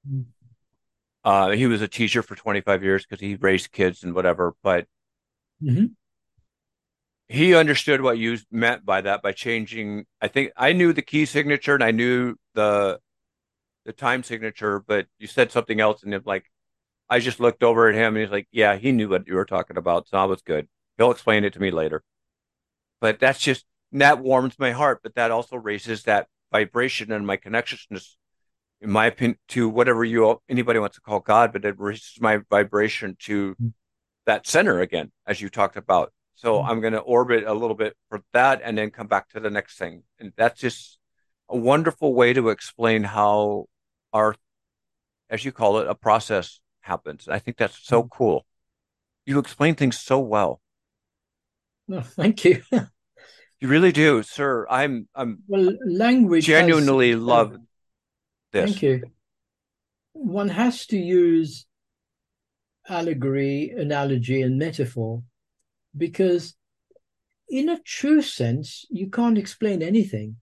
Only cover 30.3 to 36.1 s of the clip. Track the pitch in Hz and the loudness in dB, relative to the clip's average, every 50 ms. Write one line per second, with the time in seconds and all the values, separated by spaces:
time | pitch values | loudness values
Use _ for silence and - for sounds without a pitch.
30.3 | 117 - _ _ 131 123 120 120 117 113 104 98 _ - _ - 107 98 - - | 2 0 _ _ -4 -4 0 0 0 0 -2 -4 _ -12 _ -6 -6 -6 0 2
31.3 | 104 113 120 113 - 104 101 104 98 95 101 104 104 110 - - - - 113 110 | 4 4 4 2 0 -4 -6 -6 -6 -6 -8 -10 -10 -10 -16 -20 -12 -4 -2 0
32.3 | 107 104 101 _ 104 101 101 98 - 104 107 107 - - - 98 92 _ - - | 0 -2 -2 _ 0 0 0 2 0 -2 -2 -2 -2 -6 -10 -12 -14 _ -10 -6
33.3 | 104 101 101 95 92 _ 120 117 110 _ _ _ _ _ _ _ _ _ _ - | -4 -4 -4 -4 -6 _ -6 -8 -8 _ _ _ _ _ _ _ _ _ _ 0
34.3 | 107 104 _ - - 156 196 202 117 87 92 90 - 85 76 - _ _ _ - | 0 0 _ 0 2 2 2 2 2 0 -2 -2 -2 -6 -6 -8 _ _ _ -8
35.3 | 104 - 101 98 - 110 101 95 - 104 95 - 95 87 78 - | -8 -8 -8 -10 -2 -2 -2 -2 -2 -12 -2 0 2 2 2 -2